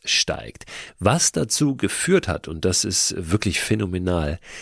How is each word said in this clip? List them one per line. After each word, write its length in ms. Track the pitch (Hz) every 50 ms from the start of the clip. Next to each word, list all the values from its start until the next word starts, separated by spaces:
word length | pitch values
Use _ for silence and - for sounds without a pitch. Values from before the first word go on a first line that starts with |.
| -
steigt. 600 | - - - - - 73 - 55 57 - - - - - - - - - _
Was 360 | - 101 127 175 - - -
dazu 440 | - - 113 - - 151 143 135 120
geführt 500 | - 95 - - - - 185 185 - -
hat, 200 | 80 73 - -
und 180 | 82 82 -
das 180 | 95 90 - -
ist 300 | 101 95 - - - -
wirklich 440 | 92 90 80 90 104 - 107 90 -
phänomenal, 800 | - - 113 107 101 92 90 90 90 90 90 87 78 73 82 - - - - -